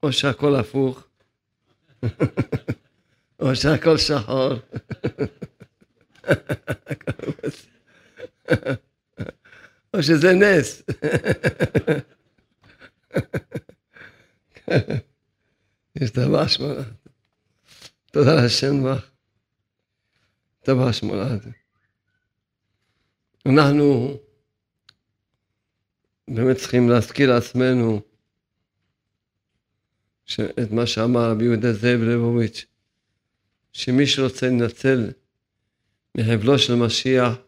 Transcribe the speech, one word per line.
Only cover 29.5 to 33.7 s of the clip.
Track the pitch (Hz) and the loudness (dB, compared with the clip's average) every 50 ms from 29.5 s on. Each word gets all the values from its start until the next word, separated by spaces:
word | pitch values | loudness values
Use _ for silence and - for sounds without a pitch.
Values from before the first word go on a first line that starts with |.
| _ _ _ _ _ _ _ _ _ _ _ _ _ _ _ | _ _ _ _ _ _ _ _ _ _ _ _ _ _ _
ש-, | - - - | -12 -6 -6
את | 107 - - - 123 107 | -6 -6 -4 -6 -6 -2
מה | 107 113 120 | -2 -2 -2
שאמר | 110 - - 110 117 127 120 117 113 | -2 -2 -2 0 0 2 2 2 0
רבי | 113 107 113 | 0 0 0
יהודה | 120 120 110 107 123 113 | 0 0 2 0 -2 -2
זאב | 101 110 123 123 120 | 0 0 0 2 2
ליבוביץ', | 113 113 120 120 117 117 120 120 117 110 - - - _ _ _ _ _ _ _ _ _ _ _ _ _ _ _ _ _ _ _ _ _ | 2 0 0 0 0 0 0 0 0 -2 -4 -10 -20 _ _ _ _ _ _ _ _ _ _ _ _ _ _ _ _ _ _ _ _ _